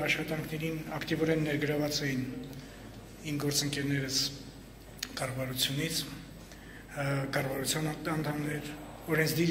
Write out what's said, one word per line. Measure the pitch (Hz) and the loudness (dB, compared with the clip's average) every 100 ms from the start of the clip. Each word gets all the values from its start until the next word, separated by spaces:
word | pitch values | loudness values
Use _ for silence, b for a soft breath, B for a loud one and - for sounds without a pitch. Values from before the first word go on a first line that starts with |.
| 156 | 4
աշխատանքներին | - 156 156 131 156 160 160 156 | 2 2 0 -2 -2 -2 -2 -4
ակտիվորեն | 143 - 156 160 160 | -4 0 2 4 6
ներգրաված | 151 143 147 147 147 - 143 | 4 4 2 2 2 2 0
էին | 127 120 - - B B B B B - - 156 | 0 -2 -4 -8 B B B B B -14 -10 -4
իմ | 143 | 0
գործընկերներս | 143 139 143 143 143 139 135 - - - - - - - - - - - | 2 2 2 2 2 2 2 2 0 -2 -10 -14 -14 -16 -14 -10 -8 -4
կառավարությունից, | 131 123 131 127 - 139 160 - | -4 -2 -2 2 2 2 0 0
ը, | - - - - - - - - - 147 139 139 135 | -4 -6 -12 -14 -14 -14 -14 -14 -10 -2 0 2 2
կառավարության | 143 135 135 127 156 156 151 170 | 0 0 0 0 2 0 -2 0
անդամներ, | 156 147 147 147 147 - - - - - | 0 0 0 0 -2 -4 -8 -10 -8 2
օրենսդիր | 156 151 147 170 | 4 6 6 6